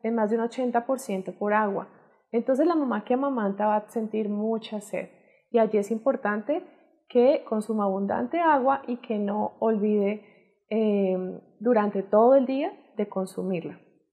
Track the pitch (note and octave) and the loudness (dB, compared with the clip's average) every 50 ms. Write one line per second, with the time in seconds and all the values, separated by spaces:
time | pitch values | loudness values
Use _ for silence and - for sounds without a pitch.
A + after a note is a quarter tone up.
0 | - A3 A#3 A3+ G#3+ G3+ A3+ A3+ A3+ A#3 A#3 - B3+ B3 A#3 A#3+ A#3 - C4+ B3 | -2 -2 0 0 2 2 2 0 -2 -4 -4 -4 -4 0 -2 -2 -2 -2 -6 -4
1 | - - G3 F#3+ F#3+ F#3 F3+ - G3+ G#3 G#3 G#3+ G#3+ G3+ G3 - G3 - - - | -4 -6 -6 -6 -6 -8 -8 -6 -2 0 2 2 0 0 -2 -4 -8 -10 -18 -20
2 | _ _ _ _ _ _ - A#3 A#3 - C4+ B3 D#4 F4 E4+ D#4 C#4+ B3 A3 G#3+ | _ _ _ _ _ _ -4 -2 0 0 2 2 2 2 2 0 0 0 -2 -4
3 | G#3+ - B3 B3+ C#4 C#4+ C4+ A#3+ G#3 G3 G3+ G3+ G#3 G#3+ G#3+ G#3+ G#3+ - - A#3 | 0 0 0 0 0 -2 -2 -2 -2 -2 -2 0 0 0 0 0 -2 -4 -6 -6
4 | A3 G#3+ G#3+ G#3+ G#3+ G3+ G#3 G#3 G#3+ A3 A3+ A3 A3 - A3 G#3 - - - F3+ | -6 -4 -4 -4 -4 -2 -4 -4 -2 -2 -4 -4 -6 -8 -10 -12 -10 -8 -10 -10
5 | - - - _ _ _ _ _ _ _ - A#3 A3 G#3+ A3 G#3 G3 - A3+ A3 | -10 -10 -18 _ _ _ _ _ _ _ 2 2 2 4 2 0 0 0 -4 0
6 | - C4+ C4 - - G#3 G#3 A3 G#3+ - D4+ E4+ - - - _ _ _ _ _ | 0 0 0 0 -2 -2 -2 -2 -2 -2 -4 -4 -4 -10 -20 _ _ _ _ _
7 | _ _ - B3 A#3+ C4 D#4 - - - A3+ G#3+ G#3+ - A3 G#3+ G3+ G3 F#3+ G3 | _ _ 2 4 6 6 4 2 0 -2 -4 -4 -2 -2 -2 0 0 0 0 -2
8 | G3 G3 - - B3 A#3+ - E4+ E4+ D#4+ D4+ C4+ B3 C4+ C4+ C4+ - - B3 A#3+ | -2 -2 -2 -2 -4 -2 -2 0 2 4 4 4 2 2 0 0 -2 -8 -8 -8
9 | - - A3 G#3 G#3 G3+ G#3 G#3+ G#3 G#3+ - - A3+ A3+ A3+ G#3 G3+ G#3+ G#3+ G#3 | -6 -6 -4 -2 -2 -2 -2 -2 -4 -4 -4 -2 0 0 2 2 2 2 2 2
10 | G3+ G3+ G#3 G#3 - - _ _ _ _ _ _ _ _ G#3+ A3+ A3 G#3+ G#3 G3+ | 2 0 -2 -4 -10 -20 _ _ _ _ _ _ _ _ -2 0 2 2 2 2
11 | G3 F#3 F#3 F#3 F#3 F#3 F3+ - _ _ _ _ G#3 A#3+ B3 G#3+ G#3 G#3 G3+ G3 | 2 2 0 -2 -4 -6 -10 -12 _ _ _ _ 0 2 4 4 2 0 -2 -4
12 | F#3+ - - G#3+ A3+ B3 C4+ C#4 C4 B3 C4+ C4+ D4+ G4 G#4 - _ _ _ - | -2 2 4 6 8 8 8 6 4 2 -2 -4 -4 -4 -8 -12 _ _ _ -6
13 | G#3 G3+ - F#3+ F#3+ F#3 - F#3 F3+ F#3 F#3+ E3+ E3 D3+ - - _ _ _ _ | -6 -4 -4 -6 -6 -4 -6 -8 -4 -4 -4 -4 -6 -8 -14 -14 _ _ _ _
14 | _ _ | _ _